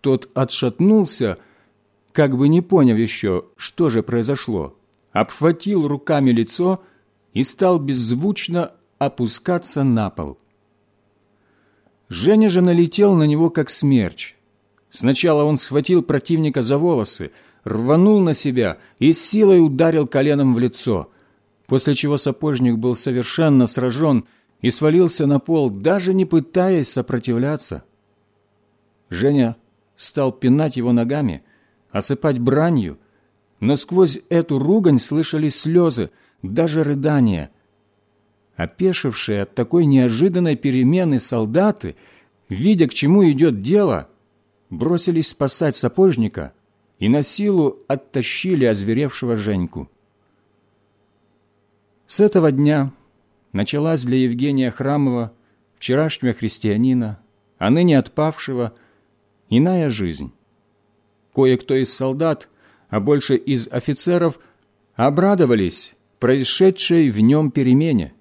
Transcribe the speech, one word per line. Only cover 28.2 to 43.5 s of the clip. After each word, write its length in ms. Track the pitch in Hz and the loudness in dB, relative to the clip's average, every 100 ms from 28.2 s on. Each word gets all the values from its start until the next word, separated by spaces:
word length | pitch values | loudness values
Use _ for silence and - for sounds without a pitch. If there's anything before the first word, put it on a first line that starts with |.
| _ _ _ _ _ _ _ _ _ | _ _ _ _ _ _ _ _ _
Женя 480 | 87 127 143 117 113 _ _ _ _ | -2 0 2 0 -2 _ _ _ _
стал 360 | - - 135 | -10 -4 -4
пинать 440 | - 135 139 156 127 | -2 2 2 0 -2
его 160 | 120 | 0
ногами, 520 | 120 117 143 131 71 _ _ _ _ _ | 0 0 -2 -4 -6 _ _ _ _ _
осыпать 480 | 101 - 139 156 131 | -6 -4 -4 -2 -2
бранью, 580 | 120 139 165 156 90 69 _ _ _ _ _ _ | 0 0 0 0 -4 -10 _ _ _ _ _ _
но 160 | 104 139 | -2 -2
сквозь 440 | - 180 180 135 _ | -2 2 2 0 _
эту 300 | 170 165 139 | -2 0 -2
ругань 400 | 131 214 180 139 | 0 2 4 2
слышались 600 | - 147 160 156 151 - | 0 -4 -4 -4 -4 -4
слёзы, 500 | 156 170 170 117 104 _ _ _ | 0 2 2 0 -8 _ _ _
даже 420 | 95 110 165 151 | -8 -2 0 0
рыдания. 680 | 147 143 143 147 117 90 71 _ _ _ _ _ _ _ _ _ _ - | -2 -2 0 2 2 0 -6 _ _ _ _ _ _ _ _ _ _ -10
Опешившие 880 | 87 _ 185 175 139 113 - 104 | -10 _ -2 0 -4 -6 -6 -4
от 120 | 98 - | -4 -6
такой 300 | 120 170 156 | -2 2 4
неожиданной 720 | 135 123 113 180 180 170 143 | 4 4 2 0 0 -2 -2
перемены 640 | 143 127 127 175 175 131 | -2 2 2 2 0 -2
солдаты, 760 | - 120 110 135 202 208 92 - _ _ _ _ _ | -2 -4 -2 0 0 0 -8 -14 _ _ _ _ _
видя, 380 | 95 160 208 147 | -2 2 4 2
к 60 | |
чему 360 | - 143 190 185 | 0 2 4 4
идёт 320 | 135 160 | 4 2